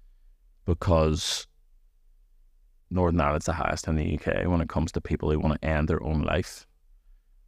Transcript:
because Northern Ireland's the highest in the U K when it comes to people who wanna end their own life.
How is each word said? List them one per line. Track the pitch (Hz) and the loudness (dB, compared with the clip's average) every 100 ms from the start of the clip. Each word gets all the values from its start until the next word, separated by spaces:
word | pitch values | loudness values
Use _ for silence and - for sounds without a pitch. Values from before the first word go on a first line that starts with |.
| - - - - _ _ - | -20 -20 -20 -20 _ _ -4
because | 82 95 80 78 78 - - - _ _ _ _ _ _ _ _ _ _ _ _ _ - | -2 2 4 4 2 -2 -6 -8 _ _ _ _ _ _ _ _ _ _ _ _ _ -4
Northern | 90 87 85 | 2 4 4
Ireland's | 71 73 - | 4 2 -2
the | |
highest | 82 80 78 - | -2 -2 -2 -2
in | 78 | -2
the | 87 | 0
U | 76 | -2
K | - - 90 | -2 -2 0
when | 87 | 0
it | 80 | 0
comes | - 80 | -2 -2
to | 80 | -2
people | - 76 80 | -4 -2 0
who | 78 | 0
wanna | 78 73 | 0 0
end | 80 76 76 | 0 0 0
their | 78 | 0
own | 64 80 | 0 -2
life. | - 85 - - - _ _ - _ - _ _ | 0 -2 -4 -10 -20 _ _ -20 _ -20 _ _